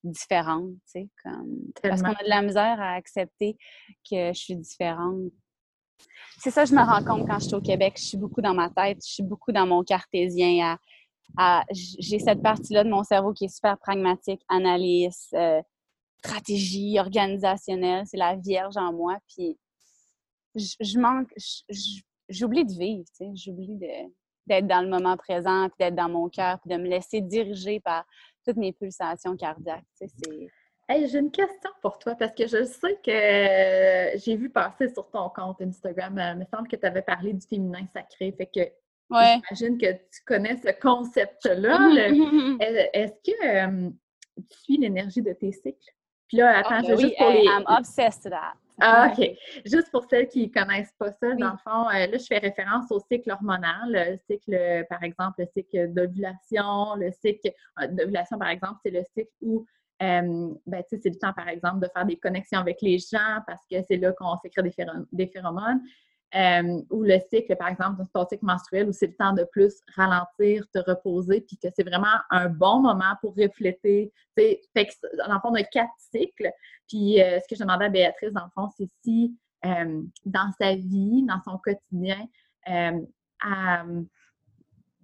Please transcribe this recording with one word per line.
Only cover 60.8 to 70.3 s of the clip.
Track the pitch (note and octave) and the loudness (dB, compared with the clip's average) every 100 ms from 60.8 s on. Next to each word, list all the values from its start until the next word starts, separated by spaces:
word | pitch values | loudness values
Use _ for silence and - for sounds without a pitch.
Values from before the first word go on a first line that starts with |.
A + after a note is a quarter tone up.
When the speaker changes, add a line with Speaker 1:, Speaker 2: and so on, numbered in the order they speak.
| F3 | -8
Speaker 2:
tu | G#3+ | -6
sais, | |
c'est | F#3 | -4
le | E3+ | -4
temps, | G3 | -6
par | F#3+ E3+ | -6 -8
exemple, | E3+ F3 F#3+ | -6 -4 -2
de | F3+ | -4
faire | F3+ F#3+ | -2 -4
des | E3+ | -2
connexions | - F#3 G3 G3 | -4 -6 -4 -2
avec | F3+ E3 | -2 -2
les | G3+ F3+ | 0 0
gens | F3+ A3 G#3+ G#3+ G#3+ | 0 -2 -2 -4 -8
parce | F3 - | -14 -8
que | F#3 | -6
c'est | F#3 F#3 | -2 0
là | F#3 | 0
qu'on | F#3 F#3 F3 | -2 -4 -6
sécrète | F#3 - | -6 -4
des | F3+ | -4
phéro-, | F3 E3+ D#3+ - | -4 -8 -10 -10
des | F3 F#3 | -6 -6
phéromones, | F#3 F3+ E3+ G#3+ C4 - _ _ _ _ | -6 -8 -6 -2 -2 -4 _ _ _ _
euh, | F#3+ F#3 F3 F3 E3+ - | 0 4 4 2 -4 -4
ou | A3 | 0
le | G#3+ F#3 F#3 | 4 4 4
cycle, | A3 A3 F#3 | -2 0 -2
par | F3 | -4
exemple, | F#3 F#3 G3 F#3+ | -4 -4 -4 -6
ton | G3 F3+ | -4 -4
cycle | G#3 | -4
menstruel, | G3+ F#3 - F#3+ G#3+ | -2 -2 -2 -2 0
où | |
c'est | G3 F3 | 0 -2
le | - | 0
temps | G3 | 0
de | G3 | 2
plus | F3 - G3+ G3+ _ - | 0 4 4 4 _ 0
ralentir, | F#3+ F3+ F3 | 2 2 -2